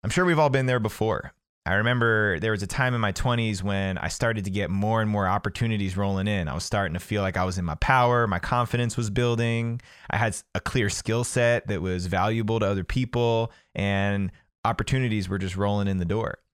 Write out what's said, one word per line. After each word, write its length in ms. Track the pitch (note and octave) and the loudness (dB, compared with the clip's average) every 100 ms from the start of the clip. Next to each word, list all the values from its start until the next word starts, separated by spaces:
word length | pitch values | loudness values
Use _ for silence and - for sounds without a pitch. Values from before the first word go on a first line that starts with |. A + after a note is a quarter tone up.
I'm 80 | G#2 | -2
sure 140 | F3 | 2
we've 160 | F3+ D#3+ | 4 4
all 100 | D3+ | 4
been 160 | C3+ C3 | 4 2
there 140 | B2+ | 0
before. 520 | G#2+ - A2 F#2+ - _ _ _ | 0 -2 -2 -2 -6 _ _ _
I 100 | - | -2
remember 640 | F#2+ A2+ B2 A#2 A2 G#2 E2+ | 2 2 2 4 4 4 2
there 100 | G#2+ | 0
was 140 | G#2+ | -2
a 20 | G2 | -4
time 280 | - B2+ | -2 0
in 60 | B2 | 0
my 120 | G#2+ | -2
twenties 500 | F#2 C3 A#2+ A2+ G2 | 0 0 0 0 -2
when 340 | F#2+ G2 G2 F#2 | -2 -2 -2 -2
I 120 | - | -4
started 360 | - A#2+ A2 G2 | -2 -2 0 -2
to 40 | |
get 200 | F#2+ F#2 | -4 -2
more 300 | G2 G#2 A2+ | 0 0 2
and 80 | A2 | 2
more 200 | G#2 F#2+ | 2 2
opportunities 680 | G2+ G2+ - A#2 A2 G2 F#2 | 0 -2 -2 -2 0 -2 -2
rolling 300 | G2+ F#2+ G2 | -2 0 0
in. 220 | G2+ D#2+ | -2 -2
I 60 | |
was 100 | C#2 | -4
starting 300 | - G#2 G2 | -4 -2 -2
to 60 | G#2 | -4
feel 220 | - G#2 | -4 -2
like 140 | F#2+ F#2 | 0 0
I 80 | |
was 140 | F#2 F#2 | -2 -2
in 60 | |
my 120 | F2 D2+ | -4 -2
power. 500 | - C3 B2 B2 A#2 | 2 4 4 4 2
My 140 | G2+ | 0
confidence 560 | - B2 A#2+ A#2+ A#2+ - | 0 0 0 0 -2 -2
was 120 | A2 | -2
building. 720 | G2+ A#2+ A#2 A#2 A#2 A#2 A#2 - - - | 0 0 2 0 0 -2 -6 -10 -20 -6
I 60 | - | -2
had 140 | A2+ | -2
s-, 140 | - - F#2 | -2 -12 -10
a 40 | |
clear 300 | - B2+ G2+ | -4 0 0
skill 320 | - - A2+ | -2 -2 -2
set 460 | A#2+ - A#2+ A#2+ - | 0 2 4 2 0
that 120 | G2 | -4
was 260 | F#2 F2+ F2+ | -2 -2 -2
valuable 520 | F#2 G2+ A2+ G#2+ A2+ | 0 0 0 0 2
to 80 | G#2 | 2
other 160 | G2 | 0
people, 680 | F#2 - B2+ B2 A#2 A#2 A2+ - _ - | -2 -2 -2 0 2 2 0 -6 _ -4
and 560 | G2 G2 G2+ G2+ F#2+ - _ _ | 0 2 0 0 -2 -6 _ _
opportunities 640 | A2 A#2 G#2+ C3 B2+ G#2+ F#2 | -4 -2 0 0 0 -2 -2
were 100 | F#2+ | -4
just 180 | F#2+ F#2 | -4 -2
rolling 300 | G2+ G2+ G2 | 0 0 0
in 120 | F#2+ | 0
the 60 | |
door. 360 | E2+ G#2 A2 - _ | -2 -2 -4 -8 _